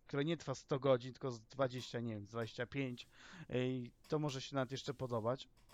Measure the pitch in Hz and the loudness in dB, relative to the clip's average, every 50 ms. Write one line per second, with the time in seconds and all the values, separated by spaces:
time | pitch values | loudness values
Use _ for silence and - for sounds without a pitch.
0 | - - - 139 143 160 170 147 - 143 127 - - - 151 131 127 139 131 120 | -8 -4 0 0 2 2 0 0 -2 -4 -4 -4 -2 0 0 4 6 6 6 6
1 | 123 131 120 - - 131 120 113 110 - - 131 135 123 123 123 117 - - 120 | 4 -2 -8 -4 -4 -4 -4 -4 -10 -6 0 2 2 2 2 -2 -6 -4 -4 -2
2 | 120 117 110 104 98 101 113 117 113 107 - - 120 - - 139 135 127 123 - | -2 -2 -2 -4 -6 -4 -2 -2 -2 -2 -2 -4 -4 -2 0 -2 -2 -2 -2 -6
3 | - - - - - - - 175 156 - - 127 127 127 131 127 120 123 - _ | -10 -16 -18 -20 -20 -18 -16 -14 -8 -2 0 2 2 2 0 -2 -4 -6 -12 _
4 | - - 160 151 151 147 131 135 - - 139 135 127 117 135 120 - - 127 - | -4 0 0 2 2 0 -2 -2 -6 -2 0 0 0 0 -2 -6 -4 -4 -4 -4
5 | 131 120 120 113 107 117 131 - - - - - - - | -2 0 0 2 2 2 0 0 -2 -12 -18 -20 -20 -16